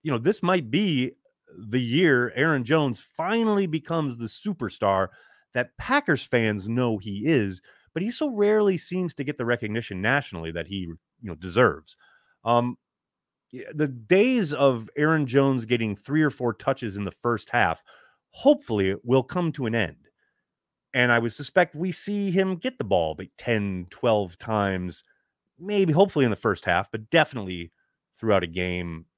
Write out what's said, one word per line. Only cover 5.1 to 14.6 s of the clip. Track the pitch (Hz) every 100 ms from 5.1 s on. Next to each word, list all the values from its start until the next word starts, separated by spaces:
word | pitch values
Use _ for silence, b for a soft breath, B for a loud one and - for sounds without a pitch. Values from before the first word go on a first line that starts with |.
| b b b b
that | 123 123 -
Packers | - 277 285 143
fans | - 123 110 104 98
know | 120 123 107
he | 101 101 127
is, | 147 101 92 b b b
but | 160
he | 208
so | - 302
rarely | 214 202 214 208 180
seems | - 180 175
to | -
get | 135 147
the |
recognition | 117 120 107 110 - 92
nationally | 107 143 - 87 82
that | 82 85
he, | 98
you | 85 82 _ _
know, | 110
deserves. | 78 90 92 117 76 - - b b b b
Um, | 117 120 123 - _ _ _ _ _ _ _
y-, | 123 -
the | 151 147
days | 123 110 185 247 254 160
of | 139